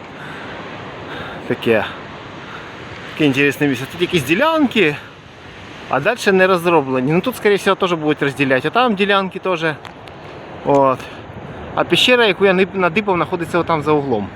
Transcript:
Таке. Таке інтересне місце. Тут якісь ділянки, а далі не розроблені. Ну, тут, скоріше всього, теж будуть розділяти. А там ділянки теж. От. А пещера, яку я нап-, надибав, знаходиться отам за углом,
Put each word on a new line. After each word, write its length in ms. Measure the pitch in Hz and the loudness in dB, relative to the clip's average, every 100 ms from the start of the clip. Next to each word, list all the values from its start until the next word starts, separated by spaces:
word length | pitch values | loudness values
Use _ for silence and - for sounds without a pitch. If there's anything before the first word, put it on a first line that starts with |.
| - - - - - - - - - - - - - - - | -16 -16 -14 -14 -12 -12 -14 -14 -14 -14 -12 -12 -12 -12 -6
Таке. 360 | 127 123 110 - - - - - - - - - - - - - | -2 2 2 2 -8 -14 -16 -16 -16 -14 -14 -14 -14 -14 -14 -12
Таке 140 | - 151 | 0 2
інтересне 420 | 131 143 123 147 | 4 2 2 0
місце. 180 | 123 131 | 0 -6
Тут 80 | 170 | -4
якісь 220 | 175 180 | 0 0
ділянки, 760 | 127 180 311 320 254 226 160 147 - - - - - - - - - | 0 2 2 2 2 4 2 0 -10 -20 -20 -20 -20 -18 -18 -16 -4
а 120 | 131 | 0
далі 320 | 165 240 214 | 0 0 2
не 140 | 190 185 | 6 6
розроблені. 640 | 180 175 165 135 131 131 | 4 4 4 4 0 2
Ну, 80 | 170 | 2
тут, 160 | 254 233 | 0 0
скоріше 200 | 208 196 | 2 4
всього, 200 | 196 185 | 2 2
теж 160 | 185 | 0
будуть 300 | 170 151 147 | 0 0 0
розділяти. 460 | 143 127 135 127 151 | 0 0 2 2 2
А 20 | |
там 240 | 226 254 | 2 2
ділянки 440 | 190 202 202 190 190 | 2 2 2 0 -4
теж. 260 | 190 170 160 143 - - - - - - - - | -4 -2 -2 -4 -12 -16 -18 -18 -16 -16 -16 -6
От. 340 | - 143 135 127 - - - - - - - | 2 4 4 2 -6 -16 -16 -16 -14 -14 -6
А 100 | - | -4
пещера, 420 | 143 175 - 247 220 | 2 2 4 6 4
яку 200 | 180 202 | 4 4
я 60 | |
нап-, 240 | 185 185 196 | 4 0 2
надибав, 400 | 175 170 208 175 | 0 0 0 0
знаходиться 420 | 151 180 165 175 | 0 -2 -2 -2
отам 240 | 165 160 | 0 0
за 100 | 147 | 2
углом, 360 | 151 139 110 98 | 0 2 -2 -2